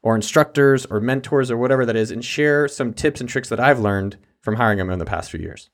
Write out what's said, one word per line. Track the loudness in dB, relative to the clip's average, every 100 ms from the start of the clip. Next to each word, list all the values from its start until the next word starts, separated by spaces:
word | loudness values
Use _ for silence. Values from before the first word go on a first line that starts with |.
or | 0 0
instructors | 2 2 2 4 4 4 0
or | -4
mentors | -2 -2 0 0 0
or | 0
whatever | 2 2 2
that | 0
is | 0
and | -4
share | -8 0 2 2 0
some | -2 -6
tips | -2 -2 -2
and | -6
tricks | -6 -4
that | 0
I've | 4 4
learned | 2 0 -2 -8 _ _
from | -6 0
hiring | 2 2
them | 0
in | -2
the | -4
past | -6 -8
few | -10
years. | -10 -14 -20